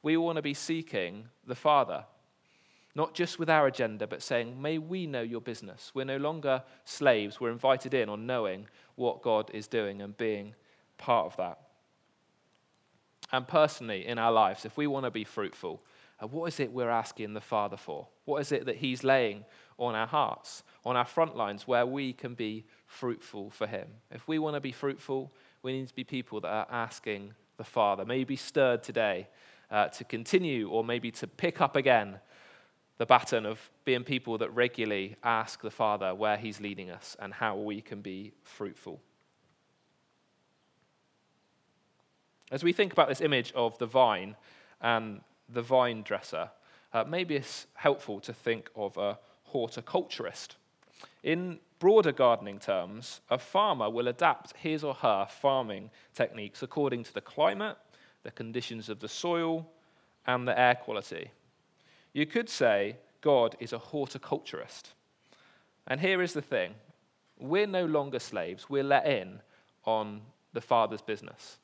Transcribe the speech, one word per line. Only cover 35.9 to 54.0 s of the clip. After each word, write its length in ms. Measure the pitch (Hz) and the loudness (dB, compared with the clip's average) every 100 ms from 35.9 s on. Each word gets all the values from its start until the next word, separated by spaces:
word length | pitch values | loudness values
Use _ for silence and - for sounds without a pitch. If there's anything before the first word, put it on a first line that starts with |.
| 104 95 | 2 0
where 220 | 95 107 104 | 0 0 0
he's 240 | 110 101 | -2 -8
leading 300 | 104 98 92 | -8 -8 -10
us 260 | 90 - - | -12 -14 -12
and 140 | 101 | -12
how 240 | 101 113 101 | -4 -2 -2
we 240 | 107 104 | -4 -6
can 220 | - 104 | -10 -12
be 300 | 101 92 104 - | -10 -10 -12 -18
fruitful. 580 | - - 101 - - 76 _ _ _ _ _ _ _ _ _ _ _ _ _ _ _ _ _ _ _ _ _ _ _ _ _ _ _ _ _ _ _ _ _ _ - | -20 -10 -10 -10 -16 -16 _ _ _ _ _ _ _ _ _ _ _ _ _ _ _ _ _ _ _ _ _ _ _ _ _ _ _ _ _ _ _ _ _ _ -8
As 120 | 135 | 0
we 120 | 170 | 0
think 180 | 170 202 | 2 2
about 160 | 175 151 | 6 4
this 140 | 131 | 6
image 280 | 160 139 117 | 2 2 0
of 260 | 131 117 113 | 0 -2 0
the 80 | 117 | 0
vine 500 | 131 123 101 98 107 - - - _ | 6 6 4 -4 -14 -20 -20 -20 _
and 420 | 117 117 110 101 _ _ _ | 0 0 0 -12 _ _ _
the 140 | 120 | -6
vine 400 | 117 131 123 113 | 2 4 4 0
dresser, 480 | 101 101 - 80 85 - _ - _ | -4 -6 -4 -6 -6 -10 _ -20 _
uh, 100 | 117 110 | -2 0
maybe 260 | 170 175 | -2 -2
it's 320 | 143 131 - - | -4 -4 -12 -14
helpful 460 | - 151 139 - 101 | 0 2 2 -4 -10
to 120 | - | -10
think 360 | 117 - 113 - - | -6 -2 -2 -4 -6
of 220 | 101 85 | -6 -2
a 200 | 101 104 - _ | -2 -2 -12 _
horticulturist. 1120 | _ 139 113 - - 185 - - 90 - - - _ _ _ _ - _ | _ -4 -4 -6 -2 -2 -2 -6 -8 -8 -16 -18 _ _ _ _ -20 _
In 380 | - 165 180 170 _ _ | -2 -2 -2 -10 _ _
broader 340 | 180 220 170 | 8 8 8
gardening 460 | 131 127 113 101 101 | 6 6 6 0 -10
terms, 640 | - 98 90 104 123 - _ | 0 0 0 -8 -14 -16 _
a 80 | 127 | -2
farmer 500 | - 190 208 147 107 | 0 2 2 2 0
will 180 | 117 | 0